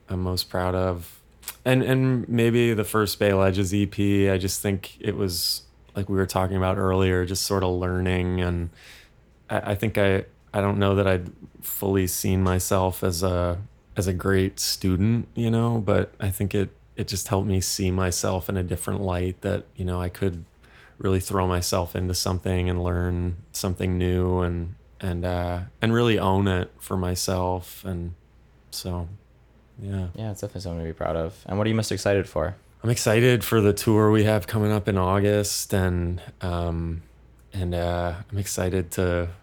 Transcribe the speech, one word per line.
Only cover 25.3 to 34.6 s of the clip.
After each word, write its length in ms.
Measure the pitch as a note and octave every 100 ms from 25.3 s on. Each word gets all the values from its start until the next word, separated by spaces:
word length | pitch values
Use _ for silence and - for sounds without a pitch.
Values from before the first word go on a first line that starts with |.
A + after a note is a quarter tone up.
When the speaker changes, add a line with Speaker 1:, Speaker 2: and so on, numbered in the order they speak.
| F2 F2 F2 F#2 -
Speaker 1:
and 140 | A2+
really 240 | A#2 A#2+ G#2
own 300 | F#2+ F#2+ G2+
it 240 | F#2 F2+ -
for 160 | - F#2+
myself. 880 | F2+ F2+ - F#2 F2+ F2+ F2 -
And 300 | F#2+ F2+ E2+ E2+ _ _ _ _ -
so, 360 | - F#2 F2+ E2 G2 _ _ _ _ _ -
yeah. 280 | G2+ G2 F2+
Speaker 2:
Yeah, 160 | E2+ A2
it's 80 | G2
definitely 220 | G#2 -
something 180 | F2+ E2+
to 60 | E2
be 60 |
proud 220 | D#2 E2 D#2+
of. 200 | E2 - -
And 100 | G2
what 80 | G#2+
are 40 |
you 60 | A2
most 160 | G#2+
excited 360 | F#2+ G2+ G2+ -
for? 280 | D#2 D#2+ F#2+ - -
Speaker 1:
I'm 80 | A2+
excited 520 | A#2 B2 A2 B2+ B2
for 160 | - A2+
the 120 | G#2
tour 380 | G2 - G#2+ G#2+
we 140 | A2
have 220 | G#2+ G#2+ -
coming 240 | A2